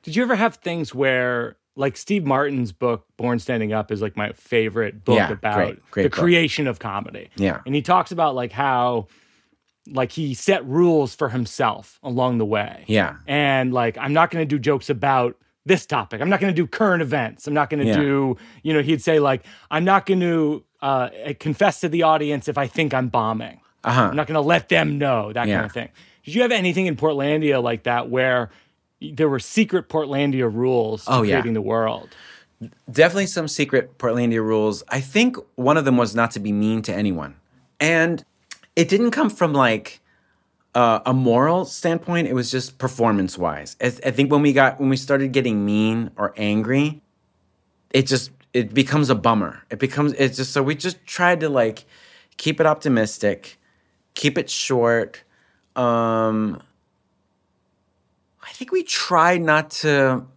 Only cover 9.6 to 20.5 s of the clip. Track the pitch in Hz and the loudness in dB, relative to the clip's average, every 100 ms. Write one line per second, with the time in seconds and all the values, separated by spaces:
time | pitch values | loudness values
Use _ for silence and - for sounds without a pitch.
9.6 | _ _ - 143 127 - 151 127 - 190 | _ _ -8 -4 -2 -2 -6 -4 0 0
10.6 | 127 147 175 160 135 - 143 123 113 - | 0 2 4 4 0 -2 -4 -2 -6 0
11.6 | 123 - - _ 139 123 127 120 107 107 | -2 -2 -12 _ -6 -2 0 0 0 -2
12.6 | 101 - - 104 85 - - 143 143 135 | -4 -10 -2 0 0 -6 -4 0 2 0
13.6 | 127 127 117 113 135 151 165 165 156 147 | 0 0 -2 -2 -2 2 2 0 -2 -2
14.6 | 135 139 - 135 139 135 123 - _ _ | 0 -2 -2 -2 0 2 0 -4 _ _
15.6 | - 185 - 139 101 110 160 156 190 170 | -2 -2 0 -4 -4 -4 -2 0 0 0
16.6 | 165 - 214 175 151 147 113 - - 147 | -2 0 0 2 0 -2 -4 -6 -4 -2
17.6 | 147 147 123 107 143 139 135 123 - - | -2 -2 0 2 2 0 0 -4 -10 -10
18.6 | 151 156 139 156 - 156 143 131 - - | -2 0 2 0 2 2 4 0 -4 -20
19.6 | _ 156 180 196 - 185 175 165 151 | _ -2 2 2 2 0 2 2 0